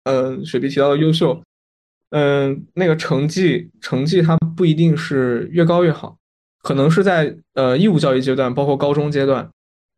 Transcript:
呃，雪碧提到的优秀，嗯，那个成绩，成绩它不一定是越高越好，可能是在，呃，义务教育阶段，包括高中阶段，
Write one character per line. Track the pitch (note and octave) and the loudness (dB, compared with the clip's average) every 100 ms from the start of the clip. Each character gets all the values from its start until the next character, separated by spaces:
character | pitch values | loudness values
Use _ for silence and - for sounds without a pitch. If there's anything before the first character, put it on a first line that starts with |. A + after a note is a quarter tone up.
呃， | C3 C3 C3 C3 | -2 -2 -2 -6
雪 | C#3+ B2 | -6 -4
碧 | C#3 | -2
提 | C3+ | 0
到 | C#3+ | 2
的 | C#3+ | 2
优 | D#3+ | 2
秀， | E3 D#3+ B2+ - _ _ _ _ _ _ | 2 0 -2 -10 _ _ _ _ _ _
嗯， | D3+ C#3+ C#3+ C#3 C#3+ - | -2 0 0 -2 -4 -8
那 | - F3+ | -2 0
个 | |
成 | D#3+ - C3+ D3+ | 0 -2 -2 -2
绩， | F#3 F3+ B2 - _ | 0 0 0 -6 _
成 | - C3 | -6 -4
绩 | D3+ F#3 | 0 2
它 | D#3+ E3 E3 - | 2 2 0 0
不 | |
一 | F3 | 0
定 | D3+ E3+ D3 | 2 2 0
是 | - C#3 B2+ A#2 A#2 | -2 -2 -2 -2 -2
越 | E3 | 0
高 | E3 F3 | 2 2
越 | F3 | 2
好， | - - - _ _ _ _ | -2 -10 -20 _ _ _ _
可 | - | -4
能 | C#3 C#3+ | 0 2
是 | E3+ | 4
在， | F#3+ F3 D3 - _ | 2 2 -2 -6 _
呃， | C3+ C3 C3 | -2 0 2
义 | G#3+ | 2
务 | D#3+ | 2
教 | D3 | 2
育 | C3 | 0
阶 | C3 C3 | 0 -2
段， | B2+ | -2
包 | B2 C#3+ | -2 -2
括 | C#3 | 0
高 | C#3+ | 0
中 | D3 D3 | 0 -2
阶 | C#3+ | 0
段， | C#3 C3 - _ _ _ _ | 0 -2 -4 _ _ _ _